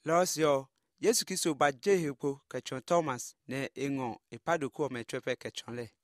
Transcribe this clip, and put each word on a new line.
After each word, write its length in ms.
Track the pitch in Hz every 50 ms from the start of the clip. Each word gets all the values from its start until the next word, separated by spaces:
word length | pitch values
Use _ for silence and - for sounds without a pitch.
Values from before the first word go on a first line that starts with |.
| _
Lo 200 | 147 165 175 185
si 200 | 175 - 147 156
o, 240 | 151 143 135 135 _ _ _ _ _ _ _
Yesu 240 | 147 196 240 - -
Kristo 300 | - 190 180 - 170 151
ba 180 | 127 147 143
je 240 | 139 120 - 202 196
he 160 | 180 165 147 139
ko 260 | _ - 143 139 139 _ _
ke 120 | - 127 _
chon 160 | - 135 127
Thomas, 520 | - - 175 175 160 147 127 117 - - - _ _
ne 220 | - 127 135 139 - _
e 160 | - 135 139
ngo 300 | 139 135 131 120 107 - _ _
e 80 | 117 117
padu 320 | _ 160 170 165 143 123
ko 160 | _ - 151
o 20 | 131
me 160 | 127 120 113
trepe 320 | - - 131 _ 135 123
ke 140 | _ - 113
chon 260 | - - - - 120
le. 140 | 120 117 110 _ _